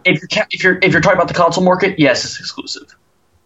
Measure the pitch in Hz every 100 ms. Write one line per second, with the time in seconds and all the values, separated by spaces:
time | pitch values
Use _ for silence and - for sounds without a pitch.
0 | 185 - - 214 202 - 185 180 185 160
1 | 185 180 160 - 170 180 180 180 196 175
2 | 135 117 - - - - - - - _
3 | _ _ _ _